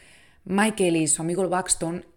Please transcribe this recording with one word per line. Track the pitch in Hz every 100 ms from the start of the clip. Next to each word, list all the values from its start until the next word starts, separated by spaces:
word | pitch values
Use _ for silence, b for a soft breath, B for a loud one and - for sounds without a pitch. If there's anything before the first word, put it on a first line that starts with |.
| b b b b
Michael | - 196 214 214 180 165
y | 156
su | -
amigo | 160 175 185
Buxton | 180 185 - 165 175 -